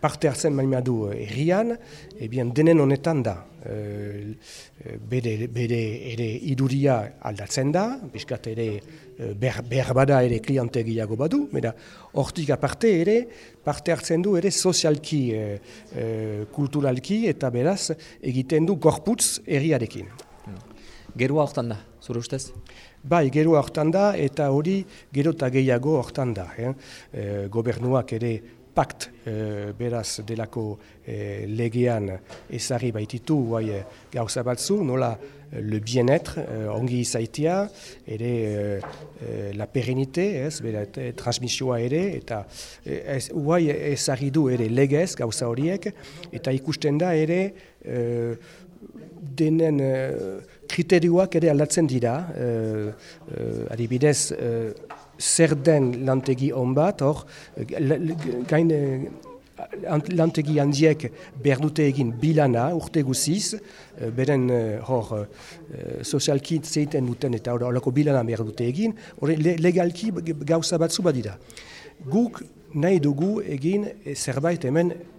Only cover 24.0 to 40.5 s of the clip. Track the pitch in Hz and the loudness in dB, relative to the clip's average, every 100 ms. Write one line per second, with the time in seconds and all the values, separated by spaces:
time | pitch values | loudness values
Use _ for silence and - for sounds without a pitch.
24 | 202 196 143 135 143 135 156 196 190 - | 2 2 -2 0 2 2 2 -2 -4 -14
25 | - 135 147 160 135 131 131 120 135 156 | -8 0 0 2 0 2 4 2 2 0
26 | 120 - 127 101 87 - 120 135 - - | 0 -4 -2 -2 -8 -6 -6 -6 -12 -20
27 | - - 101 101 98 110 113 113 123 131 | -14 -8 -6 -4 -2 -2 -2 -2 0 0
28 | 123 113 120 113 - - - - 135 - | 0 -2 -2 -4 -6 -20 -4 0 0 -2
29 | - - - 107 107 104 101 104 120 117 | -14 -12 -8 -4 -4 -4 -8 -4 -4 -2
30 | 107 - 107 113 107 - 107 104 - - | -4 -8 -8 -6 -6 -6 -6 -8 -14 -20
31 | - 107 104 101 104 110 117 117 123 117 | -10 -8 -6 -6 -6 -2 -2 2 2 2
32 | 101 92 - - - 120 - 123 123 110 | -2 -6 -12 -20 -12 -8 -4 -2 -2 -4
33 | 107 123 - 156 120 113 110 101 - - | -6 -8 -2 0 2 0 -2 -4 -8 -16
34 | - 127 110 - 120 123 - 202 160 127 | -10 -6 -4 -2 -2 -4 0 0 2 0
35 | 123 113 - - - 127 107 110 107 123 | 0 -2 -10 -18 -14 -8 -4 -2 0 2
36 | 120 156 170 - - 113 107 107 123 123 | 4 4 2 -8 -6 -6 -4 -2 -2 -2
37 | 120 123 113 - 151 180 202 - - - | -2 -2 -4 -2 0 0 -2 -6 -20 -18
38 | - 110 117 120 107 104 104 98 - - | -10 -6 -2 0 0 0 -2 -4 -6 -14
39 | 151 - 117 110 101 101 107 135 117 127 | -18 -14 -10 -8 -8 -6 -4 -2 0 0
40 | 135 151 196 175 139 | 0 0 0 0 -4